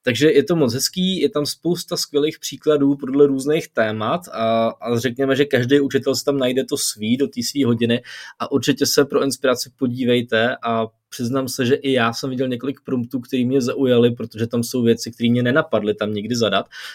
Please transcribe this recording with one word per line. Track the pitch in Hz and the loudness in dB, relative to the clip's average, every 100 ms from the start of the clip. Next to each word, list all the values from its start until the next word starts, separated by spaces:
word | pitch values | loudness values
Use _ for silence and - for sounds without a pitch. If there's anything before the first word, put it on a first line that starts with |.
Takže | 127 113 156 | -4 2 4
je | 143 | 6
to | 135 170 | 4 2
moc | 127 | 2
hezký, | 123 - 185 185 185 | 0 -4 -2 -2 0
je | 139 | 0
tam | 147 143 | 0 -4
spousta | - 165 175 - 170 | -4 -4 -4 -4 -8
skvělých | - 143 151 151 | -4 -2 -2 -4
příkladů | - 139 151 147 139 143 | -12 -4 0 2 2 0
podle | 131 139 143 | 0 4 4
různých | 135 135 160 - | 4 -2 -2 -2
témat | - 110 110 110 175 180 | -2 -2 -2 -2 -4 -6
a, | 110 113 113 113 | -4 0 2 0
a | - 117 120 | -2 -4 -2
řekněme, | 123 120 135 135 | -2 -2 0 2
že | 143 | 2
každý | 123 123 143 | 0 4 2
učitel | 139 131 131 127 | 4 0 -2 -2
si | - | -2
tam | 139 | 0
najde | 127 127 127 | 0 0 -2
to | 143 | -4
svý | - 107 107 123 | -4 -4 -2 0
do | 135 | 0
té | 123 | -4
svý | 117 143 | -6 0
hodiny | 120 117 117 120 - - - - | 0 2 0 -2 -4 -18 -18 -10
a | 117 | -2
určitě | 135 147 - 135 | 0 0 0 0
se | - 139 | 2 2
pro | 139 | 0
inspiraci | 135 123 135 123 123 - | -2 0 0 0 -4 -4
podívejte | 127 123 120 123 120 113 117 131 | -4 -2 0 0 0 0 0 -2
a | 117 113 110 - _ | -2 -2 -4 -8 _
přiznám | - 120 135 131 | -6 -4 -2 -4
se, | - 120 | -2 0
že | 143 | 0
i | 139 | 0
já | 127 117 | 2 0
jsem | 120 135 | -2 -6
viděl | 127 131 | -4 -4
několik | 123 131 135 - | -4 -6 -8 -6
promptů, | 127 120 131 | -4 -4 -6
který | 117 127 123 | -4 -2 0
mě | 135 | 2
zaujaly, | 123 - 127 120 120 | 0 0 2 4 4
protože | 120 117 107 117 | 2 -8 -6 -2
tam | 120 | -2
jsou | 117 127 | -2 0
věci, | 117 113 - | 2 2 -2
které | - 117 | -2 0
mě | 120 | 2
nenapadly | 123 143 - 110 104 | 2 0 0 0 0
tam | 101 107 | -2 -2
nikdy | 104 107 120 | -4 -4 0
zadat | 107 95 - - - | 2 0 -2 -10 -16